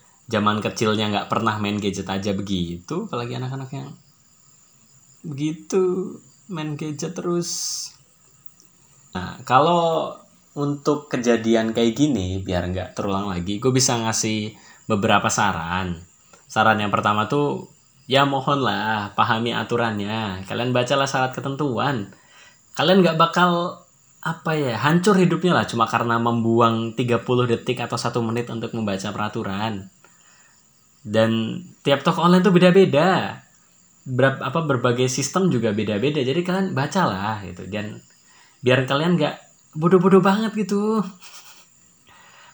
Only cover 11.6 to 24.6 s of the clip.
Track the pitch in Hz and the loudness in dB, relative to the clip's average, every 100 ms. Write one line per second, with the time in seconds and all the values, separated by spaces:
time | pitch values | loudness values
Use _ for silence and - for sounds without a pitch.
11.6 | 113 113 117 113 151 113 90 95 95 90 | 2 2 0 2 0 0 -2 -4 -4 -2
12.6 | 90 90 - - 104 98 101 87 87 104 | -2 -4 -6 -6 -2 -2 -2 -4 -4 -2
13.6 | 131 127 127 120 110 110 110 110 107 - | 0 2 2 0 -2 -2 -2 -2 -6 -10
14.6 | - - - 107 107 104 110 - 104 82 | -20 -12 -4 0 2 2 2 0 0 0
15.6 | 82 90 92 82 - _ _ - - 113 | -4 -4 -4 -6 -12 _ _ -20 -6 2
16.6 | 110 107 104 110 104 104 107 143 143 127 | 4 4 2 0 2 0 0 0 0 -4
17.6 | - _ _ _ - 135 139 139 143 139 | -10 _ _ _ 0 2 4 0 0 0
18.6 | 120 101 110 107 101 - 110 113 117 113 | 0 -2 -2 -2 -2 0 2 0 -2 -4
19.6 | 107 120 117 104 101 110 107 92 95 107 | -2 0 0 -2 -4 -4 -4 -6 -6 -4
20.6 | 123 123 123 139 135 135 131 131 135 135 | 0 0 2 0 0 0 -2 -4 -8 -4
21.6 | 147 110 127 127 98 - _ - - _ | -4 -2 -2 -4 -8 -16 _ -20 -20 _
22.6 | _ - 151 196 170 160 165 180 180 170 | _ -2 4 6 6 4 2 4 4 2
23.6 | 175 - - _ _ _ 165 160 170 156 | -2 -8 -18 _ _ _ -8 -6 -2 -2